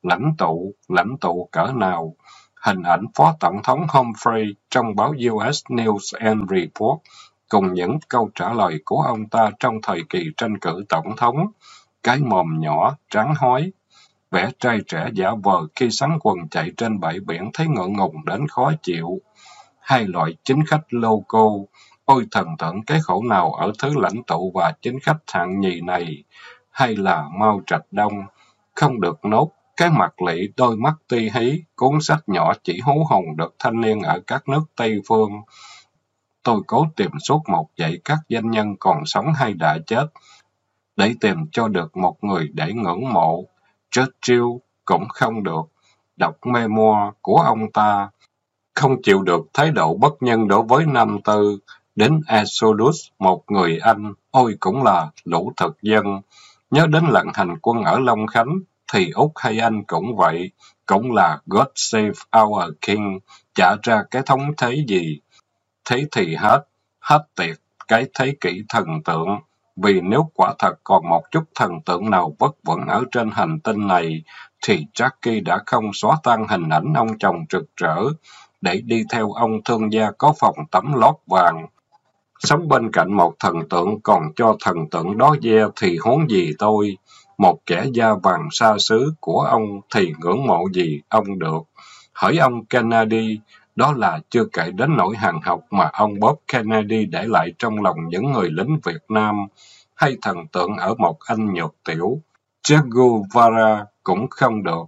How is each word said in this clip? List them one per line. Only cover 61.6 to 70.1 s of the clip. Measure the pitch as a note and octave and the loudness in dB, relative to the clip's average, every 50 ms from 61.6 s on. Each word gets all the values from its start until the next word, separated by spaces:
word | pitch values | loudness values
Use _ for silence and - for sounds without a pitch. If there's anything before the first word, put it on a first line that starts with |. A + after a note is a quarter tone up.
| A#2+ - _ | 2 2 _
Save | - - - - A2 G#2+ G#2 G2 - - _ - A2+ | -8 -6 -2 0 0 0 0 -4 -6 -10 _ 4 4
Our | A2 G#2+ G#2 G2 F2 E2 D#2 _ | 4 4 2 -2 -4 -4 -6 _
King, | - - G2+ G#2 G#2 G2+ F#2+ F#2+ _ _ - - _ _ _ | -4 -2 -2 -2 -2 -4 -6 -8 _ _ -20 -20 _ _ _
chả | - F#2 F2+ - G2+ - | 2 4 4 4 2 0
ra | A#2+ A2+ G#2+ G2+ - | 0 0 0 0 -2
cái | - B2+ C3+ | -4 -6 0
thống | - C#3 C3 C#3 C#3+ D3+ | 0 0 0 0 -4 -4
thế | - C3 A#2+ B2 D3 D3+ | -2 -2 -2 0 -2 -2
gì. | A#2+ G2 F#2 E2+ D#2+ D#2 D2 _ _ _ _ _ _ _ _ _ _ _ _ _ - | 0 0 0 0 -2 -8 -10 _ _ _ _ _ _ _ _ _ _ _ _ _ -2
Thế | B2 B2 D3 D3 | -2 -2 -2 -2
thì | - A#2+ G2 E2 E2 | -2 -2 -2 -2 -2
hết, | D#2 F#2+ G#2 A#2 C#3+ D#3 _ _ _ _ _ _ _ | -2 2 4 4 4 2 _ _ _ _ _ _ _
hết | - - D3 D#3 D#3 _ _ | 0 2 2 2 2 _ _
tiệt, | - - E2 E2 - _ _ _ _ - | -6 -6 -6 -6 -10 _ _ _ _ -2
cái | - A2 A2+ B2+ A#2+ _ - | 0 0 0 0 -2 _ -2
thế | C3 C3+ C#3+ _ | -2 -2 -2 _
kỷ | - - F#2 F#2+ G#2 - | -4 -4 -4 -4 -10 -4
thần | - A2+ F#2+ E2 D#2+ D#2 D#2 | -4 -4 -2 -2 -6 -6 -4
tượng. | - E2+ D#2+ E2 F#2 G2+ G#2 - _ _ _ _ _ _ | -4 -2 -2 -2 -2 -4 -6 -6 _ _ _ _ _ _
Vì | - F#2 G#2 G2 F#2 | 0 2 2 2 2
nếu | F2 F#2 | 2 2